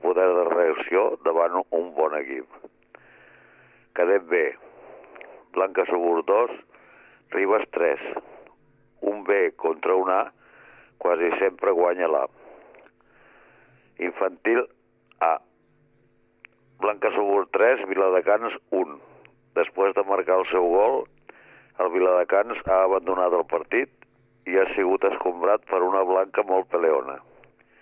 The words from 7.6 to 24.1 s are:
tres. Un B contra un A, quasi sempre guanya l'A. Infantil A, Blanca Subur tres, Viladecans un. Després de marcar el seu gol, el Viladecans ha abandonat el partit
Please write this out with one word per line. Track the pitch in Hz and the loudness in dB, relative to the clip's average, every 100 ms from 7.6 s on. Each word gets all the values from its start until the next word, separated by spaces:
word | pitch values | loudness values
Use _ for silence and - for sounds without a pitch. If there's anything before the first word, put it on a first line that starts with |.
| - | 0
tres. | - 85 69 - - - - - _ _ _ _ _ | -2 0 -2 -6 -12 -14 -20 -20 _ _ _ _ _
Un | 104 104 | -6 -6
B | 92 101 87 - | -2 0 0 -2
contra | 82 80 78 95 | -4 -4 0 0
un | 92 | 2
A, | 95 - - _ - - - - _ | 0 -2 -8 _ -20 -20 -20 -20 _
quasi | 90 85 87 - | -2 0 0 0
sempre | 95 90 98 | -2 0 -2
guanya | 87 87 90 85 | 2 0 0 0
l'A. | 73 65 - - - - - - _ _ _ - _ _ _ _ _ _ - | 0 -4 -10 -20 -20 -20 -20 -20 _ _ _ -20 _ _ _ _ _ _ -8
Infantil | 90 - 95 87 110 120 - _ _ _ _ _ | -8 -4 -4 -2 0 0 -2 _ _ _ _ _
A, | 82 78 - _ _ _ _ _ _ _ _ _ - _ _ _ | 0 0 -6 _ _ _ _ _ _ _ _ _ -20 _ _ _
Blanca | 101 104 107 104 | -4 0 -2 0
Subur | 101 101 92 - | 0 0 0 2
tres, | 113 127 98 | 2 2 -2
Viladecans | 95 95 92 90 107 117 - - 92 | 0 2 2 2 0 -2 -10 -6 -4
un. | 82 71 - - - _ _ 87 | -4 -8 -20 -20 -20 _ _ -2
Després | 82 - 98 95 | -2 0 0 0
de | |
marcar | 98 98 80 92 | 0 -2 2 0
el | 90 | 2
seu | 92 87 | 0 2
gol, | 92 110 131 - _ - - - - _ - | 2 2 0 -6 _ -20 -20 -20 -20 _ -4
el | 92 | -2
Viladecans | 92 92 90 87 98 113 113 - | 2 4 2 2 2 0 -6 0
ha | 95 | 2
abandonat | 95 95 87 92 90 | 4 2 0 0 2
el | 87 78 | 0 0
partit | 85 78 120 135 _ - | -4 -2 -4 -4 _ -20